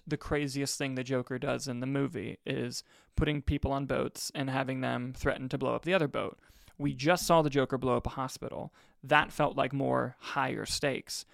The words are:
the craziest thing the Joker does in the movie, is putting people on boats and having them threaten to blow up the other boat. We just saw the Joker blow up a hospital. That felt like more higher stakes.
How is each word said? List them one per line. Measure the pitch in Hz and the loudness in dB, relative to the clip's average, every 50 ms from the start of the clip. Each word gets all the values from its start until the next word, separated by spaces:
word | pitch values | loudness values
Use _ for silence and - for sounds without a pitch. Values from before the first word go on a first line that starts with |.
| - | -6
the | 160 147 - | -6 -6 -4
craziest | - - 156 147 147 139 127 139 139 135 - | -2 -2 0 0 0 0 -2 -2 -2 -2 -2
thing | - 147 135 131 | -2 -4 -2 -2
the | 127 127 | -4 -2
Joker | 127 135 127 123 - 127 127 | 0 0 -2 0 -2 -4 -4
does | 135 135 127 123 127 139 | -2 -2 -2 -2 -2 -4
in | 120 120 | -4 -4
the | 131 | -2
movie, | 131 139 139 139 131 - 117 92 110 - - - | 0 0 2 0 0 -2 -4 -6 -6 -8 -8 -6
is | - 135 131 120 123 - - - _ - - _ _ _ | -4 -4 -2 -4 -4 -6 -8 -12 _ -18 -20 _ _ _
putting | - 160 151 147 147 - | 0 2 2 2 0 0
people | - 147 139 - 135 139 | 0 0 0 0 0 0
on | 139 139 | 0 0
boats | 131 131 127 131 - - - - - - | 0 0 0 0 -2 -4 -6 -8 -6 -4
and | 156 135 135 | -4 -2 -2
having | 131 135 135 127 131 131 | 0 0 0 -2 -2 -2
them | 131 123 123 123 123 127 131 | -2 -2 -2 -2 -4 -6 -6
threaten | - - 143 - - 131 127 | -2 0 0 0 0 -2 -4
to | - 135 | -4 -2
blow | 131 127 117 | -2 0 -2
up | 117 - | -2 0
the | 160 185 | 2 2
other | 185 156 139 | 2 2 2
boat. | - 110 98 98 - - _ - - - - - - | 0 -2 -4 -4 -6 -10 _ -20 -20 -20 -20 -18 -8
We | - 143 147 139 | -4 -2 -2 -2
just | 127 131 156 180 170 - | 2 4 4 4 4 6
saw | - 170 165 156 | 6 6 6 6
the | 147 | 6
Joker | 131 139 131 - 135 127 | 4 4 2 2 2 0
blow | 127 127 120 | 2 2 2
up | 127 - | 2 0
a | - | -2
hospital. | - 135 131 131 - - - - - - - - - - - - _ _ - | -4 -6 -6 -6 -6 -8 -10 -10 -8 -8 -10 -10 -12 -18 -20 -20 _ _ 0
That | 135 147 147 - - - | 4 6 6 6 4 2
felt | - 151 135 131 | 0 0 2 2
like | 139 139 135 139 | 2 0 0 0
more | 139 135 131 131 127 123 123 - - | 0 0 2 2 2 0 0 -4 -10
higher | - - - 139 131 131 123 107 - | -10 -6 -2 -2 -2 -2 -2 -4 -4
stakes. | - - - - 143 127 - - - - - - - | -4 -4 -2 0 -2 -2 -2 -6 -8 -10 -10 -10 -12